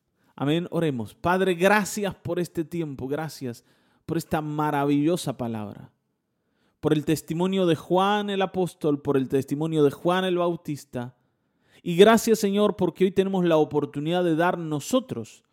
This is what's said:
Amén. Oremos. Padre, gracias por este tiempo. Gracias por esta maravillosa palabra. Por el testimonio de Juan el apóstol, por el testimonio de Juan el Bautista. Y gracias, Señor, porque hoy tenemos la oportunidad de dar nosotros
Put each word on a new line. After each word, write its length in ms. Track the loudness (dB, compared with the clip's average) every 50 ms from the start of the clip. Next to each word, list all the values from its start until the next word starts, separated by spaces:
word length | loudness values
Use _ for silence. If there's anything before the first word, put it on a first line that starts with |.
| _ _ _ _ _ _ _
Amén. 320 | -6 -2 -2 0 -2 -2 -4
Oremos. 440 | -4 -2 -2 -2 -2 -4 -6 -10 -10
Padre, 400 | -6 -2 0 0 2 2 0 0
gracias 600 | 2 4 4 4 4 2 -2 -4 -6 -6 -6 -6
por 240 | -8 -8 -6 -6 -4
este 260 | -6 -4 -4 -6 -6
tiempo. 440 | -6 -6 -6 -6 -6 -6 -8 -8 -6
Gracias 560 | -6 -6 -6 -8 -10 -10 -10 -10 -10 -10 -16 _ _ _ _ _ _ _ _
por 120 | -4 -4 -4
esta 220 | -2 -2 -4 -4
maravillosa 960 | -4 -4 -4 -2 -2 0 0 0 2 2 2 2 2 2 0 0 -2 -6 -6
palabra. 560 | -6 -6 -6 -6 -6 -8 -10 -12 -16 -18 -20 _ _ _ _ _ _ _ _ _ _ _ _ _ _ _ _ _ _
Por 140 | -2 0 0
el 120 | 0 0
testimonio 600 | 0 -2 -2 -4 -4 -4 -2 -2 0 0 0 2
de 80 | 2 0
Juan 560 | 0 -2 -2 0 0 2 2 0 -2 -2 -4
el 100 | -2 -2
apóstol, 640 | -2 -2 -2 -2 -4 -4 -4 -4 -2 -2 -2 0 0
por 140 | -2 0
el 120 | 0 0 0
testimonio 540 | 0 -2 -2 -2 -4 -4 -4 -2 2 2 2
de 80 | 2
Juan 340 | 2 0 -2 0 0 0 0
el 140 | 0 0 0
Bautista. 760 | 0 -2 -2 -4 -6 -8 -10 -10 -10 -12 -10 -10 -10 -10 -12 _ _ _ _ _ _ _ _ _ _ _ _ _ -8
Y 140 | 0 6
gracias, 420 | 8 8 8 8 6 6 4 2 2
Señor, 380 | 2 2 2 2 2 2 2
porque 280 | 0 -2 -2 0 2 0
hoy 60 | 2
tenemos 340 | 2 2 0 2 0 0 2
la 120 | 4 4
oportunidad 680 | 4 4 2 2 -2 -2 -2 -4 -6 -4 -2 0 0 2
de 140 | 2 2
dar 220 | 2 2 2 0 -2
nosotros 840 | -4 -6 -6 -6 -2 0 0 0 0 -2 -6 -10 -10 -10 -16 -20 _ _